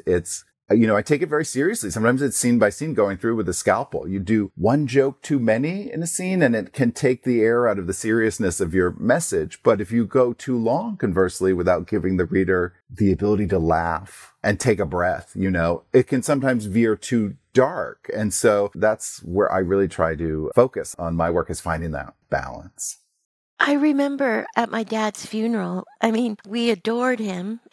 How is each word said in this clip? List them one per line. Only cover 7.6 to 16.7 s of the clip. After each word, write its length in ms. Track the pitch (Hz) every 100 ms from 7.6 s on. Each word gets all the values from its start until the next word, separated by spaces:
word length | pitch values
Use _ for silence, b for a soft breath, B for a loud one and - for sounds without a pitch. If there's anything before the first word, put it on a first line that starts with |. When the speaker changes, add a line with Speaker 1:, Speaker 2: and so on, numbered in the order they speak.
| 120
Speaker 1:
out 100 | 98
of 80 | 87
the 60 |
seriousness 680 | 95 113 113 110 - 101 87
of 100 | 87
your 200 | 92 90 85
message. 640 | 110 151 - 92 85 -
But 160 | 117 101
if 120 | 101
you 140 | 117 104
go 260 | 135 123
too 240 | 120 - 123
long, 400 | 113 143 226 202
conversely, 560 | 107 90 92 - 92
without 340 | 90 87 87 87
giving 300 | 85 90 95
the 80 |
reader 480 | 87 92 92 92 90 - _
the 220 | - 101
ability 340 | 92 104 104 98
to 100 | 92
laugh 760 | 80 82 82 80 98 - - _
and 160 | 101 98
take 220 | 127 101
a 60 | 90
breath, 460 | 87 90 85 - 95
you 140 | 95
know, 320 | 90 82 87 -
it 140 | 131 127
can 140 | 135
sometimes 420 | 185 143 135 123
veer 320 | 104